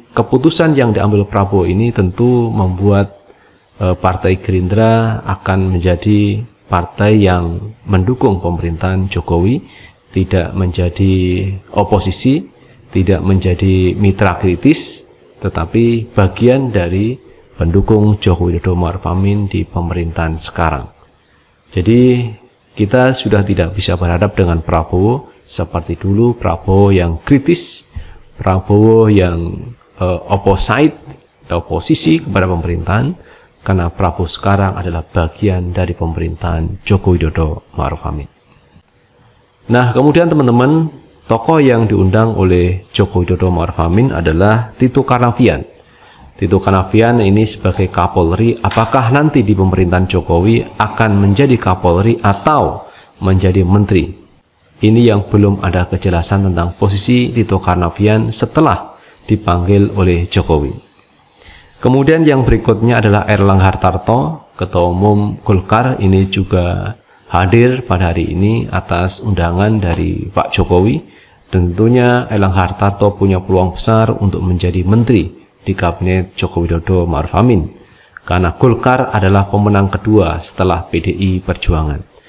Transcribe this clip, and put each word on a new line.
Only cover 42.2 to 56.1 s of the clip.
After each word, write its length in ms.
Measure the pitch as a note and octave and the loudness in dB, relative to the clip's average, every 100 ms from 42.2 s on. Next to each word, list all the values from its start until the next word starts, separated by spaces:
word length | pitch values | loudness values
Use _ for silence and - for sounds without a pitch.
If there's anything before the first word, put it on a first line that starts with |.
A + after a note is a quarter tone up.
| A2+ G#2 | 2 2
oleh 480 | F#2 F2+ F2+ F#2 - | 2 2 2 -2 -4
Joko 320 | - G2 F#2 | -2 -2 0
Widodo 240 | F2 F2+ F#2 | -2 0 0
Ma'ruf 260 | F2 E2 - | 0 -2 -2
Amin 320 | E2 F#2+ C3 | 0 2 2
adalah 640 | D2+ E2 E2+ G2+ A2+ A2+ - | 0 -2 2 2 2 -2 -2
Tito 300 | B2+ C#3 C3 | 0 0 0
Karnavian. 580 | B2 A#2+ A2+ A#2 C#2+ - - _ _ - - - | 2 2 2 2 2 -6 -18 _ _ -20 -20 -20
Tito 240 | - F2+ F#2+ | -6 0 0
Karnavian 640 | G2 F#2+ F#2 A2 A2+ A#2+ | 2 0 2 2 2 2
ini 240 | G2 G2+ A2 | 2 2 0
sebagai 400 | - F#2+ F2+ F#2 | -2 -4 -2 -2
Kapolri, 720 | - F2 F#2+ E2 F#2 A#2 A2+ | 0 -2 0 0 2 0 0
apakah 540 | G2+ A2+ A2+ C3+ A#2 | -2 -2 0 0 2
nanti 320 | C#3 D3+ C#3+ G#2 | 2 2 2 2
di 80 | F#2+ | 2
pemerintahan 540 | F#2+ F#2 F2+ F2+ F#2 | 2 2 2 2 0
Jokowi 560 | F#2 - E2+ G2 A#2 - - | -2 0 0 2 0 -2 -4
akan 460 | G#2+ - A2 G2+ | -4 0 0 2
menjadi 340 | G2+ G2 C#3 A#2+ | 2 4 2 2
Kapolri 640 | F#2+ F#2 F2+ F2 G#2 A#2 | 0 0 2 2 2 0
atau 720 | G2+ G2 - D3 G2+ - - - - _ | 0 0 0 0 0 -4 -12 -20 -20 _
menjadi 380 | F#2+ F#2+ F#2+ F#2+ | 0 2 2 2
menteri? 480 | F2+ G2+ G2 F#2+ - - - _ _ _ _ _ | 2 2 2 0 0 -6 -20 _ _ _ _ _
Ini 300 | G#2 A2+ A#2 | 2 4 4
yang 180 | G2+ G2 | 2 2
belum 320 | G#2 G2+ G2 | 2 2 2
ada 240 | F2+ F2+ F2 | -2 -2 -2
kejelasan 640 | F#2+ G2 | -2 -2